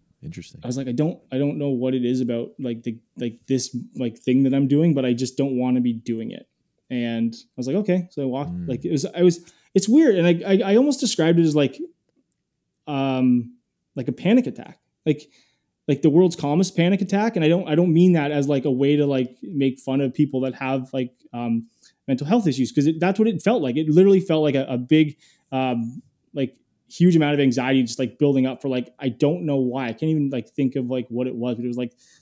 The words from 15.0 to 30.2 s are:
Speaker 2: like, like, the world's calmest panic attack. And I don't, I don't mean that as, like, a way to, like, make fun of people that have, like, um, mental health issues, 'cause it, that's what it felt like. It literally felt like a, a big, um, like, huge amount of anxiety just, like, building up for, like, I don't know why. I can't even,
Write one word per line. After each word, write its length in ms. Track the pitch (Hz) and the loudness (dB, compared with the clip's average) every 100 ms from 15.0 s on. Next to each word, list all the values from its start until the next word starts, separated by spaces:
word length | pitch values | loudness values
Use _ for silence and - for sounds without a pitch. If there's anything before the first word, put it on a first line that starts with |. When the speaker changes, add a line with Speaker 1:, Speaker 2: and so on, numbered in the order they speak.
| 160 | -2
Speaker 2:
like, 240 | 147 - _ _ _ _ _ - | -2 -4 _ _ _ _ _ -4
like, 140 | 139 | 2
the 80 | 160 | 4
world's 260 | 156 185 - | 6 4 2
calmest 400 | 143 156 190 - | -2 0 0 0
panic 240 | 170 196 | 0 0
attack. 340 | 196 202 226 202 | -2 -2 -2 0
And 100 | 156 | 2
I 20 | |
don't, 200 | 170 - | 2 0
I 80 | 151 | 2
don't 180 | 180 | 4
mean 200 | 165 180 | 6 6
that 180 | 170 143 | 4 0
as, 160 | 147 139 | 0 0
like, 160 | 139 143 | 0 0
a 60 | |
way 240 | 127 139 147 | 0 2 2
to, 80 | 143 | 2
like, 320 | 135 123 - | 0 -4 -8
make 360 | - 151 135 127 | -8 -2 -2 -2
fun 220 | - 135 | -4 -2
of 120 | 139 | -2
people 280 | 127 143 131 | 0 -2 -2
that 120 | 131 120 | -4 -6
have, 360 | 131 135 127 | -4 -4 -4
like, 200 | 135 123 _ _ | -6 -8 _ _
um, 360 | 120 120 113 113 _ _ _ - | -8 -4 -4 -6 _ _ _ -6
mental 200 | 131 147 | -4 0
health 200 | 240 185 | 0 2
issues, 240 | 127 120 | 0 -2
'cause 160 | - 147 | 0 0
it, 120 | 160 | 0
that's 200 | 175 196 | 0 0
what 80 | 220 | 0
it 140 | 180 | 0
felt 200 | 196 233 | 0 0
like. 160 | 135 127 | 0 -2
It 100 | 156 | 2
literally 300 | 156 196 190 | 6 6 4
felt 240 | 185 160 | 2 0
like 120 | 151 131 | 2 0
a, 100 | 135 | -2
a 120 | 123 | -4
big, 400 | 123 156 151 - _ _ - | 2 2 2 -2 _ _ -8
um, 500 | 131 131 120 117 131 - _ _ | -4 -2 -2 -6 -10 -20 _ _
like, 240 | 143 131 _ _ _ _ | -6 -6 _ _ _ _
huge 260 | - 180 165 | 2 4 4
amount 160 | 147 | 2
of 60 | 143 | 2
anxiety 440 | 139 123 123 135 | 2 2 0 0
just, 160 | 117 - | 0 -4
like, 180 | 127 - | -6 0
building 280 | 143 135 127 | 2 2 0
up 160 | 123 | -4
for, 80 | 139 | -6
like, 240 | 127 120 - | -4 -6 -8
I 100 | 135 | -6
don't 340 | 117 185 175 | 0 0 0
know 140 | 165 139 | -2 -2
why. 300 | 123 131 123 | -2 -4 -6
I 60 | |
can't 160 | 113 160 | -4 -2
even, 200 | 156 | 0